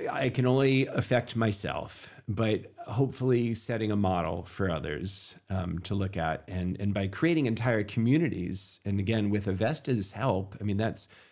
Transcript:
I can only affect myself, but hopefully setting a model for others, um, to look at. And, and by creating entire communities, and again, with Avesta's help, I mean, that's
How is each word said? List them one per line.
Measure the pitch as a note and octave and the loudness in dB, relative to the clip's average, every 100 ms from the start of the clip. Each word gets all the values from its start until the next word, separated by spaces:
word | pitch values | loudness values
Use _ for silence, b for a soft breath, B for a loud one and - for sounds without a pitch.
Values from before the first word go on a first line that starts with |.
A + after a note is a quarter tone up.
| - | -6
I | - C3 | -2 0
can | C3+ B2+ | 2 4
only | C3 C3+ C3+ B2 | 6 6 4 2
affect | - - B2 A#2+ A2+ | 0 2 2 0 0
myself, | A2+ G2+ D2 D2+ - - - - - | 0 0 -2 -4 -6 -10 -12 -12 -6
but | G2+ A2 A2 - - | 0 2 0 -2 -16
hopefully | - A2+ C3+ - B2+ A#2+ A#2 | -6 0 0 0 2 2 2
setting | A2 - A2+ G#2+ | -2 -2 -2 0
a | G2+ | 2
model | F#2+ F2 E2 F2 | 2 2 0 -4
for | F2 - F#2 | -6 -2 0
others, | D#2+ D#2 D2 G2 - - - - | 0 -2 -4 -4 -6 -8 -10 -6
um, | F#2+ F2 E2 | -4 -2 -4
to | - | -4
look | G2+ F#2+ E2+ | -2 -2 -2
at. | D#2+ D#2+ - | -2 -2 -4
And, | F#2 F2+ - | -4 -2 0
and | G2+ | 0
by | G2+ G2 | 0 -2
creating | - E3 D#3+ | 0 2 2
entire | B2+ A2 B2 A2 | 2 0 2 0
communities, | G#2 - A2+ D3+ D3+ F#2 F2+ F#2+ - - G2+ | 0 0 4 4 2 -2 -4 -4 -6 -6 -2
and | G2 | -2
again, | G2 A2+ G#2 | 2 2 2
with | G#2 G2+ | 0 0
Avesta's | F#2 A2+ D3+ C#3+ A#2 F#2+ | 0 0 0 -2 0 -2
help, | G2+ C3 F#2+ G2 - | -2 0 0 -2 -6
I | |
mean, | G#2 G2+ | -2 0
that's | A2 - - b b | 0 -2 -10 b b